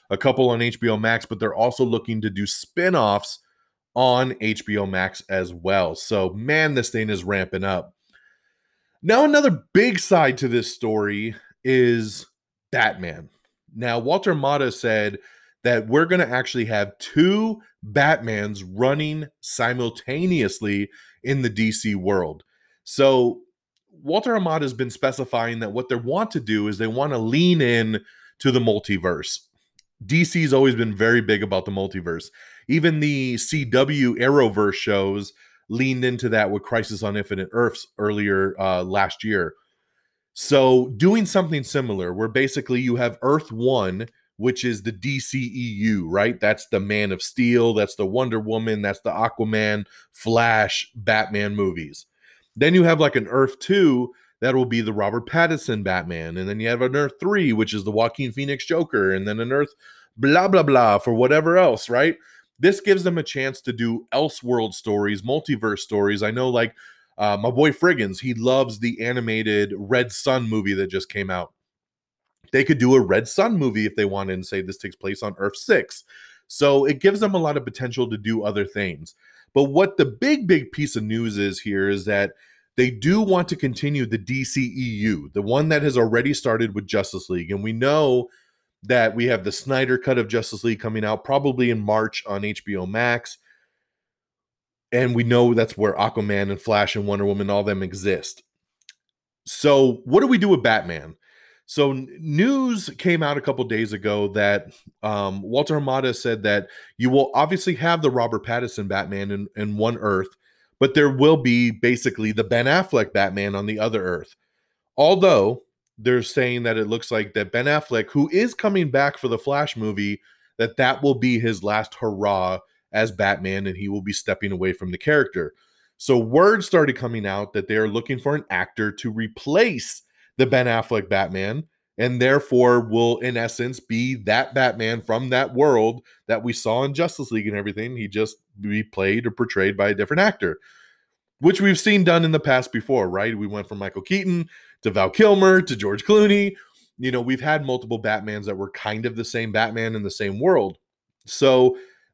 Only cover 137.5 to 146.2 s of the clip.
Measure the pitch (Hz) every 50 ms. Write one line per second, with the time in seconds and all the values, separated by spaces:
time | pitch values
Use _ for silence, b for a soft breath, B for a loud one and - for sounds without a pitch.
137.5 | 104 101 101 104 95 107 110 123 127 117 110 98 98 107 110 107 - - _ _
138.5 | _ 98 98 104 104 107 110 - - 95 95 98 104 117 120 117 - - 120 -
139.5 | - 98 95 98 98 98 101 101 104 98 104 - 151 165 196 214 202 - 101 87
140.5 | 78 b b b b b b b b b b b b _ _ _ _ _ 135 170
141.5 | 185 185 190 202 185 - - 214 208 202 180 180 170 170 165 160 160 156 151 147
142.5 | 131 127 127 - - 117 - - 135 123 98 90 90 95 101 113 113 101 104 98
143.5 | 104 104 104 - 107 98 98 95 - 98 95 - 185 196 185 185 175 175 165 b
144.5 | b b b b b b - 110 92 - 190 190 - - 220 214 202 190 190 190
145.5 | 190 190 185 - 127 101 - - 104 - - - 208 214